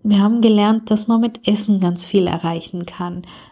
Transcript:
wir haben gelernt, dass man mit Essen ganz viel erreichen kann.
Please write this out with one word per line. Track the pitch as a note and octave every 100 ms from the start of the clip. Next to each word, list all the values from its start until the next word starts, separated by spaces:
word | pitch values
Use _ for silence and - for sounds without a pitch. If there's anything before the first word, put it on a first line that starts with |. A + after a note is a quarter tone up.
wir | G#3+ G3+
haben | G3+ A#3
gelernt, | A3 G#3 G#3 A3+ A3
dass | G#3+ G#3+
man | A3+
mit | A#3 A3+ -
Essen | G#3 - G3
ganz | F3+ F3+ -
viel | G3+ F3+
erreichen | E3+ E3+ E3 - F3 F3
kann. | - F3 F3 F3 - -